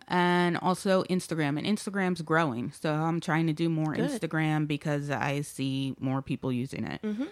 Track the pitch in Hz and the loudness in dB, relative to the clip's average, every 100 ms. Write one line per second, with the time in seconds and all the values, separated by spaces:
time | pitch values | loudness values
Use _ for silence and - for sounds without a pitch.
0 | - 180 175 175 175 170 180 180 202 185 | -2 2 4 4 4 2 0 2 2 2
1 | - 185 - 165 143 147 - 208 214 196 | 2 -2 0 0 0 0 0 -2 -2 0
2 | 185 170 156 160 160 117 135 - 160 151 | 0 0 2 2 2 0 -6 -4 -2 0
3 | 165 170 165 160 165 151 165 160 156 - | 0 0 0 2 2 2 0 2 0 0
4 | - 247 160 160 156 151 151 147 156 143 | -2 -2 -2 0 2 2 0 -2 -2 -2
5 | 143 127 143 143 147 - 135 135 135 - | -2 -2 0 -2 -4 -4 -2 0 -2 -2
6 | 131 135 - 131 131 123 131 - 110 - | -2 -2 -2 -4 -2 -2 -2 -6 -6 -4
7 | 214 214 320 | -4 -4 -6